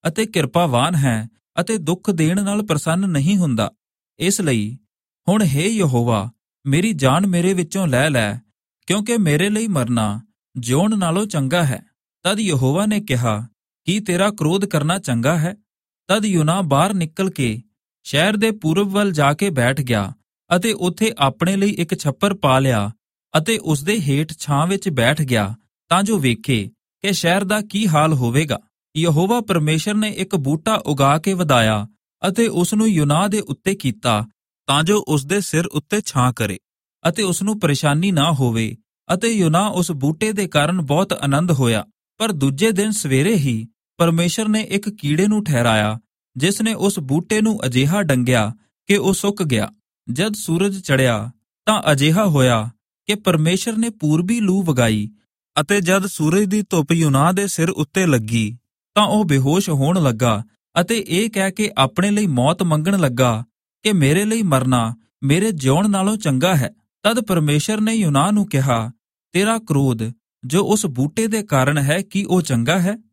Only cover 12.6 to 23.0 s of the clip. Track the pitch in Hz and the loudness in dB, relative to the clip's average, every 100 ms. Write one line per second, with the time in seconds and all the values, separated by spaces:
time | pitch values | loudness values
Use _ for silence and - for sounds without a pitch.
12.6 | 131 160 214 208 208 123 117 107 120 _ | 0 0 0 -2 -2 -2 -2 -4 -6 _
13.6 | _ _ - 202 214 175 202 208 151 190 | _ _ -4 -2 -2 0 0 0 0 0
14.6 | 202 156 147 190 170 117 127 165 160 208 | 0 -2 0 -2 -2 -2 0 0 -2 -6
15.6 | _ _ _ _ - 202 214 175 151 180 | _ _ _ _ -2 0 2 2 2 0
16.6 | 170 139 185 196 160 - 190 - 123 110 | 2 2 2 0 -4 -4 -4 -2 -4 -4
17.6 | - _ _ _ - 143 185 208 220 214 | -10 _ _ _ -4 0 2 2 -2 0
18.6 | 156 170 202 196 202 151 143 151 202 139 | 0 0 0 0 0 2 2 2 -2 0
19.6 | 120 139 127 113 98 - _ _ _ 175 | 0 0 -2 -2 -2 -10 _ _ _ 0
20.6 | 226 - 185 180 220 - 139 131 170 196 | 0 -2 -4 0 -2 0 -2 0 -2 0
21.6 | 202 202 170 180 147 131 202 196 147 131 | 0 -2 -4 -2 -4 -2 -2 0 2 2
22.6 | 135 107 101 - | 2 0 -2 -8